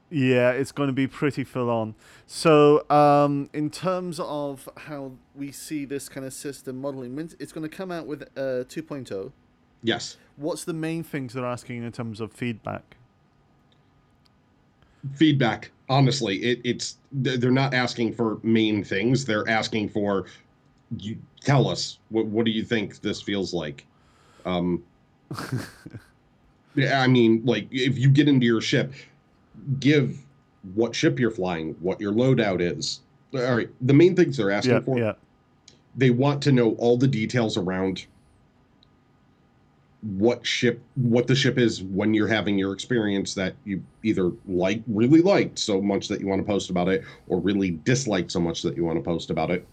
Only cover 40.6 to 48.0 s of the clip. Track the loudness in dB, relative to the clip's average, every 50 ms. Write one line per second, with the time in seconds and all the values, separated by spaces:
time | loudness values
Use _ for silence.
40.6 | 0 0 0 -2 -6 _ -4 -2 0 2 2 2 2 2 2 2 2 2 2 2
41.6 | 2 2 2 -2 -6 -6 -2 0 0 2 2 2 2 2 0 0 0 0 0 0
42.6 | 0 -2 -4 -6 -4 -2 -2 0 0 0 0 -2 -2 -4 -4 -4 -4 -4 -6 -8
43.6 | -8 -6 -6 -6 -8 -10 _ _ -2 -2 0 0 0 -2 -2 -6 -8 -6 -2 0
44.6 | 0 0 -2 -2 -4 -4 0 2 4 6 6 6 6 6 4 2 2 0 -4 -6
45.6 | -4 -2 0 0 0 0 0 -2 -2 -4 -6 -4 -2 -2 -2 -2 0 0 -2 -2
46.6 | -2 -2 -2 -2 0 0 0 -2 -2 -6 -18 -16 -8 -4 -2 -2 0 0 0 2
47.6 | 0 0 -2 -2 0 0 0 0